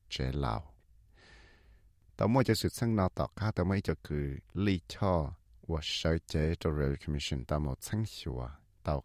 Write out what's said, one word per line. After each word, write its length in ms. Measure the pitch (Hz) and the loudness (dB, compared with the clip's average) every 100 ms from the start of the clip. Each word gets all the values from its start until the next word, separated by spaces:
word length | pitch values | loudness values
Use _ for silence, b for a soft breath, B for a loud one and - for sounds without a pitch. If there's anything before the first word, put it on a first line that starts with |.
| - | -10
chơi 240 | - 65 | -4 -2
lão. 400 | 71 65 55 - - _ - - b b b b b b b b _ - - | 0 -2 -2 -8 -20 _ -20 -20 b b b b b b b b _ -18 0
Tao 100 | 101 | 4
mỗi 160 | 127 | 6
cho 100 | 120 | 6
sự 160 | 110 - | 4 0
sáng 260 | - 117 110 | 0 0 2
nào 140 | 92 | 2
tao 200 | - 64 - | 0 -4 -2
khác 200 | 104 - | -2 0
tao 100 | 90 | 2
mỗi 160 | 98 | 2
cho 120 | - 78 | 0 -4
cứ 340 | - 73 71 67 - | -4 -4 -2 -6 -8
lý 280 | - 101 92 - | 0 2 0 -2
cho, 460 | - 101 87 78 87 _ - - | -2 2 2 0 -6 _ -14 -4
và 120 | 78 | -4
sở 340 | - - 82 80 - | -2 -2 2 0 0
chế 280 | 80 78 85 | 0 2 2
cho 100 | 82 | 0
rồi 260 | 76 69 69 - | 2 0 0 -2
commission 400 | 73 - 69 62 | -4 -2 -4 -2
tao 140 | 76 | 0
một 180 | 73 64 | 0 -4
sáng 240 | - 107 113 | -4 -2 -2
sủa, 440 | - - 64 60 69 _ _ | -6 -6 -6 -6 -10 _ _
tao 180 | - 71 | -2 -2